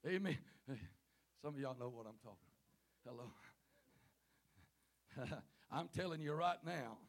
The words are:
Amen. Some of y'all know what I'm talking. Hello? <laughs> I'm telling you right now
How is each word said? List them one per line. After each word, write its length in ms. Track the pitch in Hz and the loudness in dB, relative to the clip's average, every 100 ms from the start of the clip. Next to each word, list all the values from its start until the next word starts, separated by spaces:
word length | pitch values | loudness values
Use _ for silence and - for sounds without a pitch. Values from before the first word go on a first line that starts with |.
| 160 | 4
Amen. 320 | 185 196 - - - - 127 107 - _ _ _ _ | 4 6 4 0 -16 -6 -4 -4 -10 _ _ _ _
Some 120 | 147 | -4
of 60 | 143 | -2
y'all 160 | 135 127 | -2 0
know 100 | 127 | -4
what 180 | 120 110 | -4 -10
I'm 120 | 110 | -10
talking. 160 | 113 104 - - _ - _ _ 123 120 120 - - - _ - - - - _ _ _ _ - - _ _ _ _ 139 | -14 -14 -18 -20 _ -20 _ _ -10 -8 -8 -10 -18 -20 _ -20 -20 -20 -20 _ _ _ _ -20 -20 _ _ _ _ -4
Hello? 220 | 123 135 - | -2 -2 -6
<laughs> 180 | - - | -20 -4
I'm 180 | 139 170 | -2 0
telling 320 | - 180 160 | 2 2 2
you 120 | 151 | 2
right 300 | 151 175 175 | 6 6 4
now 340 | 165 170 120 110 | 2 0 -2 -6